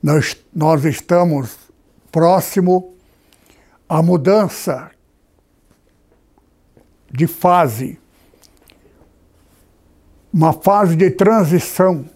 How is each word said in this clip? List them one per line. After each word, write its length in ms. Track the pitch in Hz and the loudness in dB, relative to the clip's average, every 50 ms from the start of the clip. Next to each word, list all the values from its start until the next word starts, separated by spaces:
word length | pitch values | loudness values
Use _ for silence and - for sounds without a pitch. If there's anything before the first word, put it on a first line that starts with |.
| - | 0
nós, 340 | 147 147 156 - - - - _ _ _ | 2 0 0 0 -2 -6 -12 _ _ _
nós 300 | 170 151 156 160 147 135 | -2 0 0 0 0 0
estamos 720 | 160 139 - - _ 175 175 175 175 156 139 131 110 - - - _ _ _ _ _ _ _ _ _ | -2 -4 -4 -4 _ 0 2 2 2 0 -2 -6 -8 -14 -20 -20 _ _ _ _ _ _ _ _ _
próximo 880 | - 160 160 170 185 190 - - - 196 185 180 180 185 180 - - _ _ _ _ _ _ _ _ _ _ _ _ _ _ _ _ _ _ _ | -4 0 2 2 2 2 -2 -2 -2 -2 0 2 0 0 -2 -6 -20 _ _ _ _ _ _ _ _ _ _ _ _ _ _ _ _ _ _ _
a 140 | 170 156 165 | -2 0 0
mudança 880 | 170 180 170 131 180 196 220 208 - - - - 190 143 127 - - _ _ _ _ _ _ _ _ _ _ _ _ _ _ _ _ _ _ _ _ _ _ _ _ _ _ _ _ _ _ _ _ _ _ _ _ _ _ _ _ _ _ _ _ | 2 0 0 2 2 2 2 0 -2 -6 -8 -8 -8 -8 -8 -10 -18 _ _ _ _ _ _ _ _ _ _ _ _ _ _ _ _ _ _ _ _ _ _ _ _ _ _ _ _ _ _ _ _ _ _ _ _ _ _ _ _ _ _ _ _
de 140 | - 127 160 | -4 -4 -4
fase, 760 | 165 - - - 180 180 180 165 135 110 113 131 - - - _ _ _ _ _ _ _ _ _ _ _ _ _ _ - _ _ _ _ _ _ _ _ _ _ _ _ _ _ _ _ _ _ _ _ _ _ _ _ _ _ _ _ _ _ _ | -4 -4 -2 0 2 2 4 2 0 -2 -6 -10 -10 -12 -16 _ _ _ _ _ _ _ _ _ _ _ _ _ _ -20 _ _ _ _ _ _ _ _ _ _ _ _ _ _ _ _ _ _ _ _ _ _ _ _ _ _ _ _ _ _ _
uma 220 | - 175 160 160 147 | -2 0 0 0 0
fase 420 | - - 190 202 202 208 180 165 | 0 0 2 2 2 2 0 2
de 140 | 160 190 180 | 2 2 0
transição. 960 | 180 - 196 196 226 226 190 147 165 175 - - - - 180 190 180 - - - _ | 2 2 2 2 2 2 2 2 0 -2 -2 -4 -2 0 0 0 0 -2 -8 -14 _